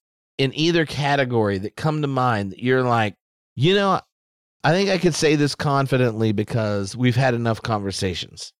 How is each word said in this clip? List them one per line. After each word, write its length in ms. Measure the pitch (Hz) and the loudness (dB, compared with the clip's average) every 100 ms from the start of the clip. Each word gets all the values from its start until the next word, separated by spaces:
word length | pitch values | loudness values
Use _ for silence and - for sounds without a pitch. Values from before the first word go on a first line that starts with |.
| _ _ _ - | _ _ _ -2
in 160 | 135 120 | -2 0
either 300 | 160 160 151 | 2 2 0
category 720 | 123 143 143 127 120 107 98 | -2 0 0 2 2 2 0
that 180 | 101 - | -4 -4
come 280 | 156 156 | -4 -2
to 40 | 143 | -2
mind 440 | 135 127 110 98 | 0 0 0 -4
that 80 | 92 | -4
you're 240 | 123 131 | 0 2
like, 320 | 127 120 107 - _ _ _ - | 2 0 0 -4 _ _ _ -2
"You 180 | 147 196 | 2 2
know, 240 | 196 180 - _ _ _ _ _ | 2 -2 -4 _ _ _ _ _
I 80 | 135 | 0
think 180 | 175 202 | 2 2
I 80 | 190 | 2
could 160 | 180 147 | 0 2
say 200 | 156 151 | 2 2
this 200 | 147 - | 2 0
confidently 760 | 151 139 135 131 123 110 110 | -2 0 0 2 0 2 0
because 640 | 104 107 120 107 104 98 117 | 0 -2 -2 -2 -2 -4 -2
we've 200 | 123 120 | 0 2
had 180 | 131 | 0
enough 280 | 120 117 110 | 0 -2 -2
conversations"? 920 | - 107 98 92 98 82 - - - _ | -2 -4 -4 -4 -4 -4 -10 -14 -18 _